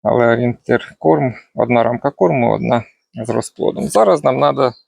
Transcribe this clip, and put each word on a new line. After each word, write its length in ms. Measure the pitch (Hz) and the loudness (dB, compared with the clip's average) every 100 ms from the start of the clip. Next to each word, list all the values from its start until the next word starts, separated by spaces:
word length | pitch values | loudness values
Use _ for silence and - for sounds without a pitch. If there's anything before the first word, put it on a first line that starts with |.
Але 240 | - 117 117 | 0 0 2
орієнтир 680 | 117 123 113 - 120 - - | 2 -2 -4 -2 -2 -2 -4
корм, 360 | 156 160 131 110 _ - | 0 2 0 -6 _ -6
одна 280 | 117 120 | 0 2
рамка 280 | 117 120 147 | 0 -2 -6
корму, 440 | - 180 143 117 107 | 0 0 2 0 0
одна 280 | 117 120 113 _ _ 117 110 | 0 -2 -2 _ _ -14 -4
з 40 | |
розплодом. 580 | 117 - - - - 196 | -4 -6 -4 -4 -2 -2
Зараз 360 | 254 208 165 | 2 2 2
нам 140 | 147 131 | 0 2
надо 360 | 143 139 127 - | 0 2 -2 -2